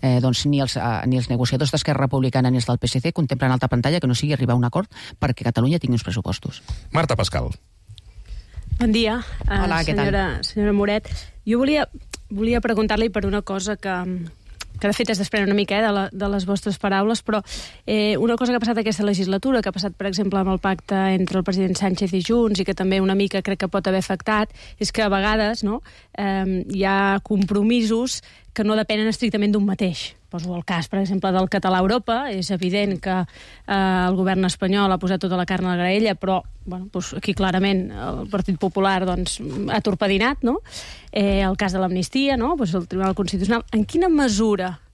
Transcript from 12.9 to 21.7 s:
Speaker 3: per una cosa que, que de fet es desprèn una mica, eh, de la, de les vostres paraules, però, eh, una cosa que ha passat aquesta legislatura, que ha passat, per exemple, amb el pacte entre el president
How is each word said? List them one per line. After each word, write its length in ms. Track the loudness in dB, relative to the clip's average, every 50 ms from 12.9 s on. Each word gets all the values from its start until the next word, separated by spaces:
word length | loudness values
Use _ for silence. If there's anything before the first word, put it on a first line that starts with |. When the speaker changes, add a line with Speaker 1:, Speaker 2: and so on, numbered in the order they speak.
| 2 2 0 0
Speaker 3:
per 160 | 0 0 -2
una 160 | 0 0 -2 -2
cosa 320 | -2 -4 -4 -4 -4 -6
que, 200 | -6 -4 -4 -4 -2 -4 -4 -6 -6 -8 -10 -12 -18 -20 -20 -18 -16 -16 -14 -10 -2
que 80 | 0
de 80 | 0 0
fet 160 | 0 0 -2
es 80 | 0 -2
desprèn 300 | -2 -2 0 0 2 2
una 80 | 2 2
mica, 220 | 2 0 0 0
eh, 20 | 2
de 80 | 2
la, 140 | 2 0 -2 -2 -4
de 160 | -4 -4 -2
les 160 | -2 -2 -2
vostres 320 | -2 -2 -2 -2 -4 -6 -2
paraules, 460 | -2 0 0 2 2 2 0 -2 -2
però, 160 | -2 -2 -2 -2 -4 -12 -14 -14 -14 -18 -16 _
eh, 300 | -2 0 0 2 2 2 2 2
una 140 | 2 2
cosa 160 | 2 0 0 0
que 80 | 0
ha 20 | 0
passat 160 | 0 0 0
aquesta 240 | 0 0 0 0 2
legislatura, 600 | 0 2 2 2 0 0 0 0 2 2 2 0
que 100 | 0 -4
ha 20 |
passat, 220 | -4 -6 -6 -6 -4
per 80 | -6
exemple, 320 | -4 -2 0 0 0 2 2
amb 140 | 2 2 0
el 60 | 0 0
pacte 320 | 0 -2 -2 -2 -2 0 0 2 2 2
entre 240 | 2 0 0 0 -2
el 40 | 0
president 300 | 0 0 0 0 0